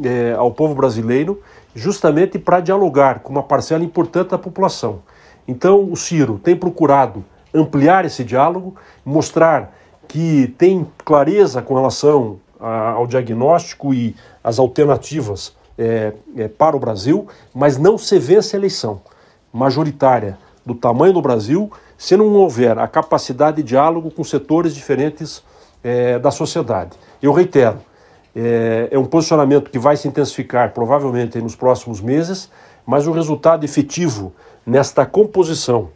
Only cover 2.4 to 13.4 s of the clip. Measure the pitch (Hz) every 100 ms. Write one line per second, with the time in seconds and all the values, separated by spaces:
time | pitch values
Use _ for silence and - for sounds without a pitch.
2.4 | - 175 175 196 185 135 135 113 - 139
3.4 | 135 135 - 160 170 175 170 175 185 185
4.4 | 190 170 190 - 113 98 _ _ _ _
5.4 | - 127 180 202 196 175 - 165 127 104
6.4 | 170 175 180 - 151 139 123 101 - _
7.4 | _ 156 151 147 147 190 165 - 117 127
8.4 | 151 185 185 190 - _ 135 151 - 165
9.4 | 165 147 101 _ _ _ _ 151 165 151
10.4 | 123 - 175 190 160 _ - 147 143 202
11.4 | 180 123 123 131 131 - 147 147 113 95
12.4 | _ _ 113 113 110 110 120 127 117 113